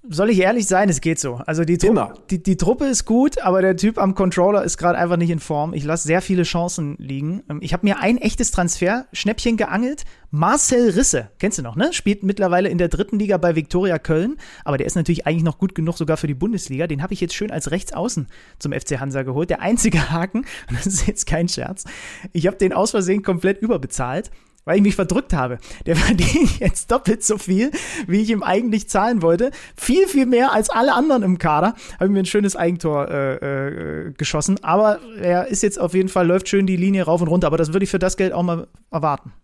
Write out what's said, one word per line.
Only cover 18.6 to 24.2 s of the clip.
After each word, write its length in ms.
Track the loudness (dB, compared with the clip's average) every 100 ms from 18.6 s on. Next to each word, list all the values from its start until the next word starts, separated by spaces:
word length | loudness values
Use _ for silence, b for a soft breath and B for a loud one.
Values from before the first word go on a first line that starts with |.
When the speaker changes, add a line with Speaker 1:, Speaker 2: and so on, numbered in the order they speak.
Speaker 1:
zum 120 | -6
F 120 | -6
C 140 | -4 -6
Hansa 240 | -4 -6
geholt. 280 | -4 -4 -2
Der 100 | -2
einzige 500 | 0 0 2 2 0
Haken, 280 | -2 -2 -4
<laughs> 300 | -6 -12 -8
und 100 | -4
das 80 | -2
ist 200 | 0 0
jetzt 200 | -2 -2
kein 220 | 0 0
Scherz, 360 | -2 -8 -10 -14 B B B -8
ich 140 | 0 0
habe 100 | 2
den 160 | 0
aus 200 | 2 0
Versehen 300 | 0 0 0
komplett 380 | 0 0 0 0
überbezahlt, 680 | 0 -2 -2 -6 -4 -4